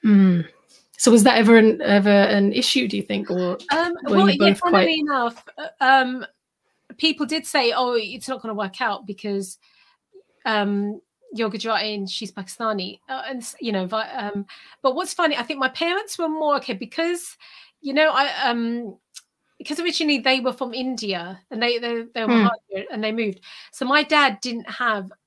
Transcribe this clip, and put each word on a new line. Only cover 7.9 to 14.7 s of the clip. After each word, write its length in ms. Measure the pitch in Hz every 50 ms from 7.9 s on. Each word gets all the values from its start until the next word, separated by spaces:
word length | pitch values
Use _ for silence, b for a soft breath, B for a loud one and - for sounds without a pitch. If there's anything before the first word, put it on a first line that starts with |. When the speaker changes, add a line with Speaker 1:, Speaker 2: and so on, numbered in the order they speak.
| 247 233
Speaker 2:
it's 300 | 220 196 220 254 - -
not 140 | 262 220 -
gonna 120 | 220 214
work 260 | 202 214 190 190 -
out 260 | 262 233 202 196 -
because, 520 | 196 202 - - 214 202 196 196 190 - _ _ _ _ _ _ _ _ _ _ _ _ - _ _ _ _ _
um, 560 | 247 220 208 202 202 202 202 202 208 214 - _ _ _ _ _ 508 415
you're 160 | 220 233 214
Gujarati 440 | 190 190 190 226 220 196 202 214 214
and 140 | 202 196 190
she's 220 | - - 226 196 -
Pakistani." 680 | - 190 185 - - 233 226 214 202 185 190 - _ _ _
Uh, 140 | 262 262 - 233
and 120 | 269 247 226
s-, 140 | - - _
you 120 | - 233 208
know, 140 | 190 185
vi-, 240 | 180 208 220 220 - -
um, 340 | - 208 208 202 202 202 B B B B B